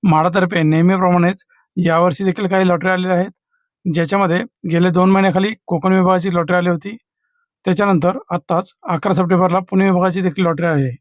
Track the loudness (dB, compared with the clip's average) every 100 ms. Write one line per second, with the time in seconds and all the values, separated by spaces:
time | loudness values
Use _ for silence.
0 | 2 2 2 0 -2 0 2 2 2 2
1 | 2 2 0 -2 -14 _ _ -4 0 2
2 | 2 0 -4 -2 -2 0 2 0 0 -2
3 | 0 -2 -2 _ _ _ _ _ -4 -2
4 | -2 0 0 -2 -4 _ -4 0 2 2
5 | 2 4 2 0 -2 -6 -6 -4 0 2
6 | 2 0 0 -4 0 0 0 -4 -6 -16
7 | _ _ _ _ _ _ -4 0 2 2
8 | 0 -2 -6 -8 -4 -4 -4 _ -6 -4
9 | -2 -2 0 2 2 0 -2 0 2 2
10 | 0 -2 -4 -2 -2 0 -2 0 -2 -6